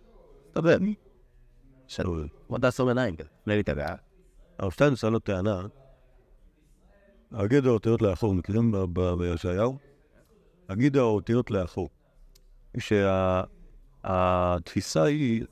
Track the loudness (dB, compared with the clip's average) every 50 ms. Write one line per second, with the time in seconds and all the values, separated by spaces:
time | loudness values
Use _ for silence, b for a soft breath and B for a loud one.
0 | _ -20 -20 -20 -20 -20 -20 -20 _ -8 -4 0 2 4 4 4 2 -2 -4 -6
1 | _ _ _ _ _ _ _ -20 -20 _ _ -20 _ -20 -20 -20 _ -14 -8 -4
2 | -4 -4 -4 -4 -6 -10 -12 -16 -12 -8 -6 0 0 0 0 2 0 0 2 0
3 | 0 -2 -4 -8 -14 -20 _ _ -4 0 0 0 0 -2 -4 -4 -4 -8 -8 -12
4 | -16 _ _ _ _ _ _ -20 -20 _ _ -6 -6 -6 0 2 2 2 2 0
5 | 0 0 0 -2 -2 -2 -4 -2 -2 -2 -2 -4 -6 -12 -16 -20 -20 -20 -20 _
6 | _ _ _ _ _ _ -20 _ _ -20 _ _ _ _ _ _ _ _ _ _
7 | _ _ _ _ _ -12 -6 -4 0 2 4 4 4 4 2 2 2 2 2 2
8 | 2 0 0 0 0 0 0 0 0 0 0 0 2 2 0 0 -2 -2 -2 0
9 | 0 0 0 0 -2 -2 -4 -4 -4 -4 -2 0 -2 -2 -2 -6 _ -20 -20 _
10 | _ _ _ -20 _ _ _ _ _ _ _ _ _ -8 -2 0 2 2 4 4
11 | 2 2 2 0 0 0 0 0 0 0 -2 -4 -4 -4 -6 -8 -8 -8 _ _
12 | _ _ _ -20 -20 -20 -20 -20 _ -20 -20 -20 -20 -12 -10 -8 -2 0 2 2
13 | 4 2 2 2 2 2 0 0 -2 -4 -10 -20 -20 -20 -20 -20 -20 -20 _ _
14 | -6 -2 0 2 2 2 2 2 2 0 0 -2 -4 -4 -6 -6 -4 -2 0 2
15 | 2 2 2 0 0 0 0 -2 -4 -8